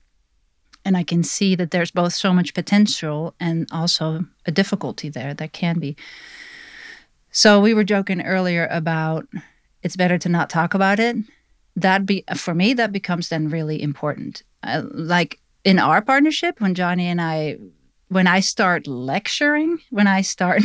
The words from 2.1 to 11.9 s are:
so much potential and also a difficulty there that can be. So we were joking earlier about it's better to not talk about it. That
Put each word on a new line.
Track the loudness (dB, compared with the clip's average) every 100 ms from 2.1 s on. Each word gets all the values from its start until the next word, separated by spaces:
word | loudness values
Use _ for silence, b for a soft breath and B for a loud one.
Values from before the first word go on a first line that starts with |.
so | 0 2
much | 2 2
potential | -4 2 4 4 0 -4 -4 -6 -6
and | -4 -2 -4
also | -4 -2 -2 -2 -4 -6 _
a | -4
difficulty | -2 0 -2 -6 -8 -10
there | -8 -8
that | -8 -12
can | -4 -2 -2
be. | -4 -8 B B B B B B B B B B B _ _
So | 2 6 6
we | 6
were | 4
joking | 2 0 -2 -4
earlier | -2 -2 0 0 -2
about | -2 -2 -2 -2 -4 -6 B B B B _
it's | -8 0
better | 0 0
to | 0
not | 0 0
talk | 0 0
about | 2 2 2
it. | 0 -2 -6 b b _ _
That | 0 2